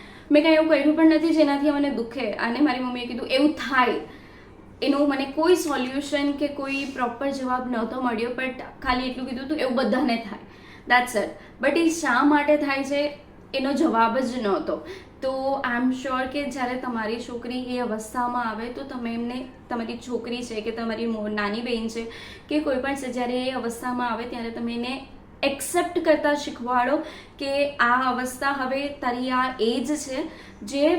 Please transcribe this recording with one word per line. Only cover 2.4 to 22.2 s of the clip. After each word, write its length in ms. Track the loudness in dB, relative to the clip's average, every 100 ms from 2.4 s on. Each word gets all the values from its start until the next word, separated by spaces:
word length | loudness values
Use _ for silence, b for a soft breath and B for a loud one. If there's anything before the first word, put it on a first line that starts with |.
| -2 2
મારી 200 | 2 2
મમ્મીએ 260 | -2 -4 -6
કીધું 220 | -6 0
"એવું 260 | 4 4
થાય." 400 | 2 0 2 2 0 -6 B B B B B -20 -2
એનો 160 | 2 4
મને 280 | 4 2 -2
કોઈ 300 | 2 4 4
સોલ્યુશન 760 | 4 -2 -2 -4 -2 0 0
કે 160 | 0 -2
કોઈ 380 | -2 -4 -4 -4
પ્રોપર 460 | -4 -4 -2 -4
જવાબ 400 | -2 -2 -2 -2
નહોતો 300 | -2 -2 -2
મળ્યો, 280 | -2 0 -2
but 540 | -2 -4 -6 -12 -6
ખાલી 260 | -2 -2 -2
એટલું 180 | -4 -6
કીધું 180 | -6 -4
હતું 120 | -2
"એવું 180 | 0 2
બધાને 500 | 2 2 2 0 -4
થાય, 100 | -12 B B B B 2
that's 360 | 4 4 0
it." 440 | -2 -6 -18 -2 2
But 120 | 4
એ 100 | 4
શા 340 | 2 2 4
માટે 340 | 6 6 6 4
થાય 260 | 4 -2
છે 340 | 0 0 0 -4 -16 -20 -6
એનો 200 | -2 0
જવાબ 460 | 2 4 4 4 2
જ 220 | 0 0
નહોતો. 460 | 0 0 0 -6 B -14 B -8
તો 400 | -4 -2 -2 -2 -2 0
I 40 |
am 100 | 0
sure 360 | 0 -2 -2 -2
કે 120 | -4
જ્યારે 320 | -4 -4 -4 -4
તમારી 440 | -4 -4 -4 -6
છોકરી 440 | -8 -10 -6 -6
એ 160 | -4 -4
અવસ્થામાં 680 | -2 -4 -6 -4 -2 -2 -4
આવે 240 | -6 -8
તો 100 | -8
તમે 300 | -10 -8 -6
એમને, 320 | -4 -4 -6 -10 -14 -8
તમારી 280 | -6 -6 -8
છોકરી 460 | -6 -6 -4 -8
છે 180 | -6 -6
કે 100 | -6
તમારી 340 | -4 -4 -4 -4
મો-, 240 | -4 -4
નાની 320 | -2 -2 -2
બહેન 260 | -2 -2 -4
છે 180 | -6 -8 B